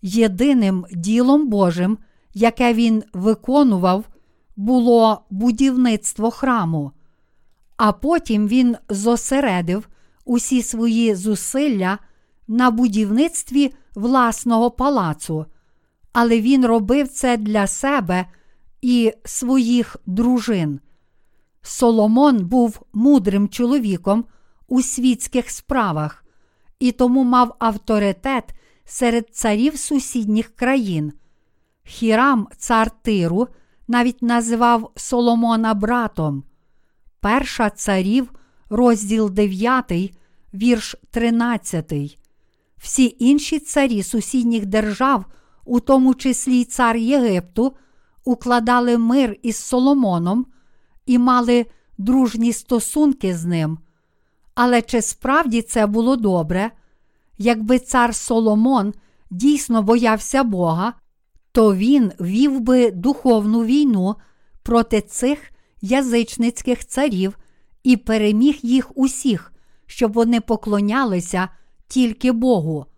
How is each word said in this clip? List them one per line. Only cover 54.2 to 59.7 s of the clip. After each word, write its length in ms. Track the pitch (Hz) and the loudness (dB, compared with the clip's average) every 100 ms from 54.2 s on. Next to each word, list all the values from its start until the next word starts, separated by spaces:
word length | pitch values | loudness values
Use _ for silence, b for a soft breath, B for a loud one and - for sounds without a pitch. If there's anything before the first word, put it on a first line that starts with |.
| _ _ _ | _ _ _
Але 280 | - 240 240 | 0 2 2
чи 200 | 226 233 | 0 -2
справді 600 | 214 - 254 294 311 226 | -2 -6 -2 0 0 -2
це 240 | 226 233 208 | -2 -2 0
було 300 | 214 233 262 | 0 0 0
добре? 540 | 214 180 156 180 214 - _ _ _ _ _ _ | 0 0 -2 -4 -4 -8 _ _ _ _ _ _
Якби 400 | 214 226 220 254 | -2 -2 0 0
цар 360 | - 254 240 | 2 0 0
Соломон 800 | 226 - 226 220 214 240 262 202 - _ _ - | -2 -2 0 2 2 2 2 0 -8 _ _ -16
дійсно 520 | 180 262 294 - | -2 0 0 0